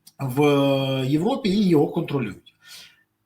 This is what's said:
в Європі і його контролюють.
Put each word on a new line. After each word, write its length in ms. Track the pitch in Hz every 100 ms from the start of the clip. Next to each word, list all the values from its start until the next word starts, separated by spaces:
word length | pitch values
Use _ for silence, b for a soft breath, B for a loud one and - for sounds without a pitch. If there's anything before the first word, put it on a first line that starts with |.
| - -
в 220 | 135 123 147 143 139 139 135 135 131
Європі 440 | 151 202 269 208
і 180 | 202 190
його 180 | 156 160
контролюють. 640 | 175 151 143 110 92 - _ B B B B B _